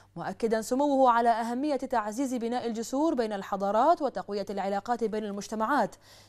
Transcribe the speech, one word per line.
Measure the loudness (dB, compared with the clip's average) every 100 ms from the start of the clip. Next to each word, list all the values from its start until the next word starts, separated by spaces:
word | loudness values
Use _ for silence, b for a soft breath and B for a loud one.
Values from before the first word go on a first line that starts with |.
| B -10
مؤكدا | -8 -4 0 0
سموه | 0 0 2 6 6
على | 6 4
أهمية | 2 0 -2 -2 -2
تعزيز | -2 -2 -2 -4 -4
بناء | -2 -4 -4 -4
الجسور | -6 -4 0 2
بين | 2 -2
الحضارات | -4 -6 -4 0 4 4 4
وتقوية | 0 -4 -6 -6 -4
العلاقات | -4 -2 -2 -2 -2
بين | -2 -2
المجتمعات، | -6 -8 -6 -4 0 2 0 -4 B B